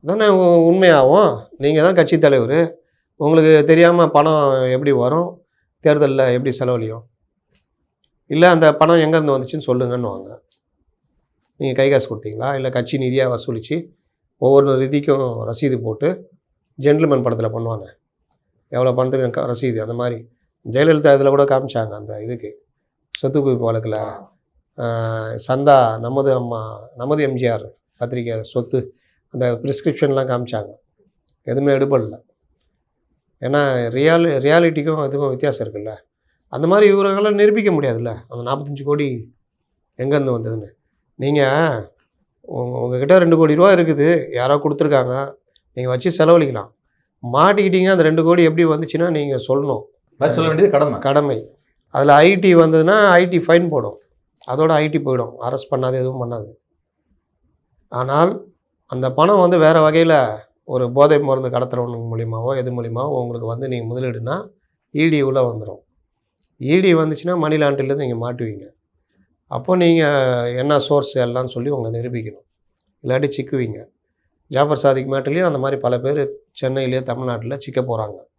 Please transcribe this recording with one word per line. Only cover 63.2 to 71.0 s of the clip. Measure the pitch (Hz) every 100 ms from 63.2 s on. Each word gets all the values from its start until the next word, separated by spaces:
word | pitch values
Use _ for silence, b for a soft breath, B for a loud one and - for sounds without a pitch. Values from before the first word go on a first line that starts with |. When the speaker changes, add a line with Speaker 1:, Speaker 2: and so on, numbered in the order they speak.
| 120 117 113
Speaker 1:
வந்து | 117 135
நீங்க | 123 113
முதலீடுனா | 123 127 110 117 170 208 _ _ _ _
இ | 151 160
டி | 151
உள்ள | 139 135
வந்துரும். | 123 110 101 - _ _ _ _ _ _ _ _
இ | 127 170
டி | 190
வந்துச்சுன்னா | 165 156 147 170 175
மணி | 156 156
லாண்டரிங்லேருந்து | 143 139 135 139 135
நீங்க | 117 120
மாட்டுவீங்க. | 123 117 101 95 _ _ _ _ _ _ _ _
அப்போ | - 127 180
நீங்க | 170 165 151 143 131 123 120 123
என்ன | 139 147
சோர்ஸ் | 143 143